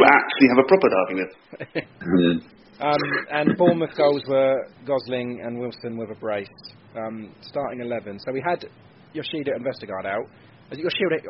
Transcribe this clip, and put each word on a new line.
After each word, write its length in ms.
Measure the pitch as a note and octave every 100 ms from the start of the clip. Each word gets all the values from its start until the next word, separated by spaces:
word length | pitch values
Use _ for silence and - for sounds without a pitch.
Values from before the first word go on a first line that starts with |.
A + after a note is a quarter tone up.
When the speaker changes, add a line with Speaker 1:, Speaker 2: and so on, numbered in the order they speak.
Speaker 1:
actually 440 | C3+ C#3+ - - C3+
have 80 | B2
a 80 | C3
proper 220 | F#3+ A#2+
derby 240 | F#2+ F2+ F#2
with. 640 | F#2 - _ - - - - -
Speaker 2:
Yeah. 840 | F2 F2+ E2+ E2 - - - - C#3+
Speaker 3:
Um, 360 | D3 D3 - -
and 260 | D3 D3+ D#3
Bournemouth 400 | F3 E3+ D#3 -
goals 260 | D3 C#3+ C3+
were 300 | C3+ C3 C3 - -
Gosling 560 | C3+ C3+ A#2+ B2+ B2 B2
and 140 | A#2+ A#2+
Wilson 360 | B2 A2+ A#2+ A#2
with 140 | G#2+
a 80 | A2
brace. 300 | A2 G#2 G2 - - - - A2+
Um, 360 | A2 A2+ G#2 -
starting 400 | - D3 C3 B2
eleven. 380 | A#2+ A#2 G2+ G2
So 140 | -
we 100 | C3
had 200 | D#3+ F3 - - - - -
Yoshida 400 | D#3 C#3+ D#3+ C#3
and 100 | A#2+
Vestergaard 420 | B2 - G#2 F#2+ G2
out. 200 | G#2 - - - - -
Yoshida, 440 | C3+ E3+ - F#3 D#3+